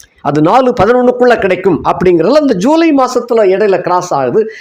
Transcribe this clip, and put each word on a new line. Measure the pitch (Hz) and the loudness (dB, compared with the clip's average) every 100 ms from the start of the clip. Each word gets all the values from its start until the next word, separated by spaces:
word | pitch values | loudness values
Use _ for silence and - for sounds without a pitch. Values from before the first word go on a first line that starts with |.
| _ _ | _ _
அது | 143 147 | -4 0
நாலு | 156 247 254 202 | 2 2 2 0
பதினொன்னுக்குள்ள | 202 247 247 247 247 226 | 0 2 0 0 0 0
கிடைக்கும் | 190 180 196 143 | 0 -2 0 -2
அப்படிங்கிறதுல | 160 175 180 170 170 302 | -2 0 2 2 2 0
இந்த | 277 | 0
ஜூலை | 185 233 320 330 | 0 0 2 2
மாசத்துல | 277 254 254 240 226 196 | 2 0 -4 -2 0 0
இடையில | 190 214 180 | 2 0 0
கிராஸ் | 165 180 - | -2 -4 -2
ஆகுது. | 143 127 196 214 - | -4 0 -2 -4 -8